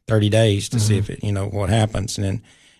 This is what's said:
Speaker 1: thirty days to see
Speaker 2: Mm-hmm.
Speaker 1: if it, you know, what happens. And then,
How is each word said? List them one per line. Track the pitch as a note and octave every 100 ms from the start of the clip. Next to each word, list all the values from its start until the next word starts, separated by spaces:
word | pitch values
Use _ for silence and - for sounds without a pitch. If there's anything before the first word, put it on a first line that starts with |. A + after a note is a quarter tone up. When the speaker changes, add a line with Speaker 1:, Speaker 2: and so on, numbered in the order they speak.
| -
Speaker 1:
thirty | A2 G#2
days | A2 A2+ G2+ -
to | A#2+
see | G#2 G#2
Speaker 2:
Mm-hmm. | G#2
Speaker 1:
if | -
it, |
you | G#2+
know, | G2 G2+
what | G2 G2
happens. | A2+ G#2+ G#2+ G2+ -
And |
then, | G2 G#2+ - _ _ _